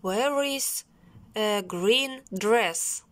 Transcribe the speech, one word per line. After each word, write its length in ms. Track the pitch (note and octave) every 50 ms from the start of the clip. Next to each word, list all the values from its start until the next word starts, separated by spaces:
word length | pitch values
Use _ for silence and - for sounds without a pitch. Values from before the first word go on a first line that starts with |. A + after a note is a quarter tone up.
| -
Where 400 | F#3+ F#3 G#3 B3+ C#4+ C#4+ C#4 C#4+
is 420 | C#4+ C#4 C4+ - - - - - _ _ _ - - - - - - -
a 260 | G#3+ G#3+ G#3+ G#3 G#3 G3
green 600 | F3+ F3+ F3 F3+ G3+ A#3 C4 C4+ C4+ C4 C4 - - -
dress? 640 | F#3+ F#3+ G#3 A3+ A#3+ A3 F3 E3 - - - - - - _